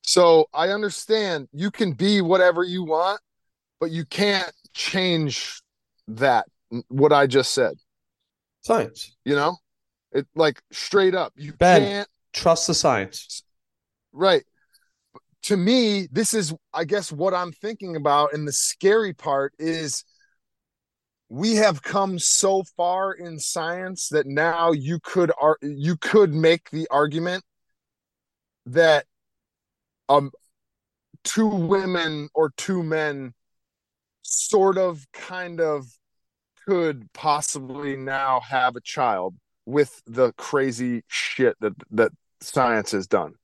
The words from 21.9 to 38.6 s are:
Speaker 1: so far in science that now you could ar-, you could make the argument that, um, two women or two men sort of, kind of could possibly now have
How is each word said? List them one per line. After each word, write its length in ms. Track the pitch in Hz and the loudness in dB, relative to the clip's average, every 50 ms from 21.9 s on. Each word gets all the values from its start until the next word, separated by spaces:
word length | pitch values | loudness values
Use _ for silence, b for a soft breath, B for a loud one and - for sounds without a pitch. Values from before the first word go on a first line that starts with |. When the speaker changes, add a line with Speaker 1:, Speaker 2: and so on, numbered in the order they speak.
| - 196 196 190 185 170 | -2 -2 0 0 -2 -4
Speaker 1:
so 440 | - - - - - 190 196 190 185 - _ | 0 0 0 2 2 2 2 0 -2 -6 _
far 380 | - 175 175 180 190 190 190 185 | -2 -2 0 0 -2 -2 -4 -6
in 260 | - 175 170 165 151 | -8 -12 -14 -12 -10
science 680 | - - - 175 160 165 175 180 185 185 190 175 - - | -10 -8 -6 -6 -6 -6 -6 -8 -8 -10 -10 -10 -10 -2
that 160 | 156 151 139 | 0 -2 0
now 460 | 135 139 147 156 170 170 170 170 170 | 0 -2 0 0 0 0 2 2 2
you 280 | 165 151 131 143 175 165 | 0 0 -2 -4 -6 -6
could 300 | _ - - 185 175 160 - - | _ -4 0 0 2 2 2 2
ar-, 200 | 139 151 156 - | 2 2 2 2
you 360 | - 147 147 139 143 165 180 | -4 -10 -8 -4 -2 -4 -2
could 360 | 156 - - - 220 202 175 147 | -2 -4 2 4 4 4 4 2
make 360 | 160 160 165 170 165 _ - | 2 4 4 4 2 _ -10
the 160 | - 156 160 - | -8 -8 -6 -2
argument 520 | 131 143 147 151 143 165 165 175 180 190 _ _ _ _ _ _ _ _ _ _ _ _ _ _ _ _ _ _ _ _ _ _ _ _ _ | 0 0 0 0 -2 -4 -4 -4 -6 -6 _ _ _ _ _ _ _ _ _ _ _ _ _ _ _ _ _ _ _ _ _ _ _ _ _
that, 400 | 123 123 160 165 160 156 147 - _ _ _ _ _ _ _ _ _ _ _ _ _ _ _ _ _ _ _ _ - | -2 2 4 6 6 6 4 2 _ _ _ _ _ _ _ _ _ _ _ _ _ _ _ _ _ _ _ _ 4
um, 220 | 139 143 143 135 - - _ _ _ _ _ _ _ _ _ _ _ _ _ _ _ - _ | 4 4 4 0 -10 -16 _ _ _ _ _ _ _ _ _ _ _ _ _ _ _ -12 _
two 240 | - - 220 220 | -4 0 0 0
women 840 | 214 208 190 165 165 196 196 190 185 180 175 165 160 156 151 147 151 _ | 2 0 -2 0 0 0 0 0 -2 -2 -2 -2 -4 -6 -8 -10 -6 _
or 180 | 156 160 147 - | 0 0 0 -2
two 260 | - - - 190 180 170 | -8 -6 -4 -4 -4 -2
men 500 | 156 156 156 156 151 143 139 135 127 117 _ _ _ _ _ _ _ _ _ _ _ _ _ _ _ _ _ | -2 -2 -2 -2 -4 -4 -8 -10 -14 -16 _ _ _ _ _ _ _ _ _ _ _ _ _ _ _ _ _
sort 560 | _ - - - - - - 202 190 196 190 | _ -6 -6 -4 -2 0 2 4 4 4 4
of, 280 | 185 190 180 170 151 135 _ | 2 0 -2 -2 -6 -16 _
kind 480 | - - - - 185 180 180 175 175 160 | -20 -18 -16 -12 -12 -12 -10 -10 -4 -4
of 260 | 165 156 151 143 131 120 _ _ _ _ _ _ _ _ _ _ _ _ _ _ _ | -2 -2 -2 -4 -6 -12 _ _ _ _ _ _ _ _ _ _ _ _ _ _ _
could 440 | - 196 175 170 160 147 127 107 - _ | -2 0 0 0 -2 -4 -6 -12 -20 _
possibly 840 | - - 156 143 147 147 - - 147 135 127 131 143 147 143 139 | -4 0 0 0 0 0 -4 -8 -8 -10 -12 -12 -10 -8 -8 -8
now 420 | 131 131 135 135 135 139 135 131 127 | -8 -8 -6 -6 -4 -2 0 0 -2
have 340 | 117 - 135 127 | -2 -2 -2 0